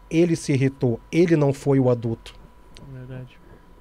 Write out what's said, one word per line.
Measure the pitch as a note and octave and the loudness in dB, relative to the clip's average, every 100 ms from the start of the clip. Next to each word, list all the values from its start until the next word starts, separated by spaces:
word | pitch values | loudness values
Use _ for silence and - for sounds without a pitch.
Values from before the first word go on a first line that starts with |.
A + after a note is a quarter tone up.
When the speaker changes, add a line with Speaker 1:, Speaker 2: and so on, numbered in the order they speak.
| - | -4
Speaker 1:
ele | D#3+ F3 D#3+ | 0 2 0
se | - | 0
irritou, | C#3 C3+ C3+ C3 A#2 - | 0 0 0 -2 -2 -4
ele | D#3+ F3 E3 | 0 4 4
não | C#3 | 2
foi | C3+ C#3+ C#3 | 0 0 2
o | B2+ | 2
adulto. | A#2+ A2+ A2+ - - - - - - C#3 | 0 -2 -8 -12 -20 -20 -20 -20 -20 -20
Speaker 2:
Verdade. | C3 B2+ B2+ B2+ - - - - - | -18 -16 -16 -16 -20 -20 -20 -20 -20